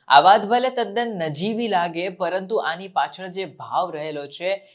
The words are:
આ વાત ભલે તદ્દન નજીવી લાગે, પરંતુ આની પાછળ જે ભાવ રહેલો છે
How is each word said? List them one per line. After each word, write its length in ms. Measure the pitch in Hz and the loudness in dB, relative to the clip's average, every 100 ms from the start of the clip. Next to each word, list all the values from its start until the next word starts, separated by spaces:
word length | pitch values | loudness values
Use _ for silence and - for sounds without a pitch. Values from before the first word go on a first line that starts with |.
| - | 4
આ 120 | 139 | 6
વાત 260 | 175 220 202 | 8 6 4
ભલે 240 | 247 254 | 0 0
તદ્દન 380 | 247 208 202 240 | -2 -2 -2 -4
નજીવી 600 | 202 160 143 202 226 233 | -2 0 0 0 -2 0
લાગે, 420 | 185 175 165 190 | 0 0 -2 -6
પરંતુ 460 | 180 170 185 190 220 | -4 -4 -4 -2 -2
આની 320 | 151 170 190 | -2 -6 -4
પાછળ 400 | 170 147 - 185 | -2 -2 -4 -8
જે 180 | 190 180 | -8 -8
ભાવ 460 | - - 139 175 | -10 -4 -2 -2
રહેલો 360 | 156 156 147 143 | -4 -6 -8 -6
છે 400 | - 180 196 - | -4 -4 -4 -8